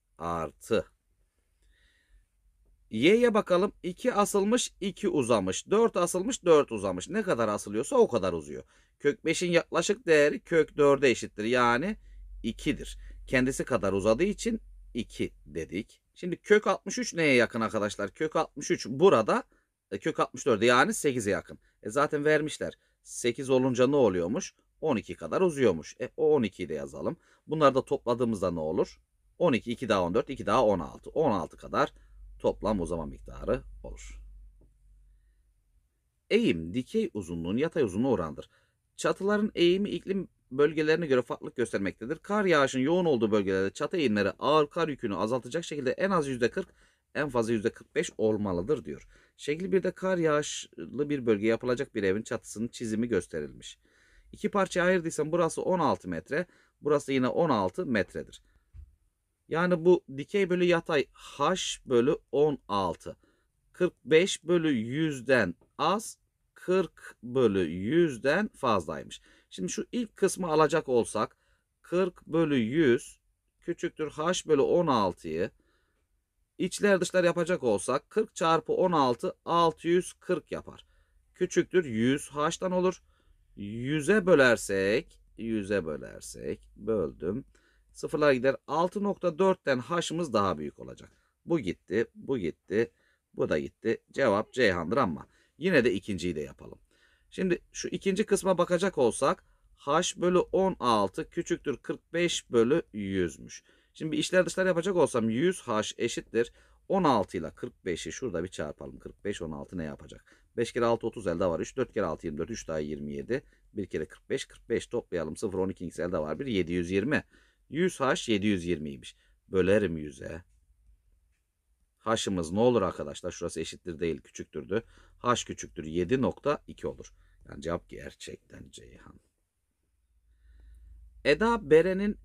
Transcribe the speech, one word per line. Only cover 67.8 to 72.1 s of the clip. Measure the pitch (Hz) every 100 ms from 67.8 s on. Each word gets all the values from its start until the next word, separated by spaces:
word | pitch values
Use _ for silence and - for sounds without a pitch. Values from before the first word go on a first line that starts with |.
| 101 160 170 117 131 165 214
fazlaymış. | - 131 101 78 73 69 - _ _ _
Şimdi | - 180
şu | - -
ilk | 240 226 -
kısmı | 190 - 175
alacak | 156 151 160 143
olsak | 123 101 107 117 _ _ _ _ _
kırk | - 175 185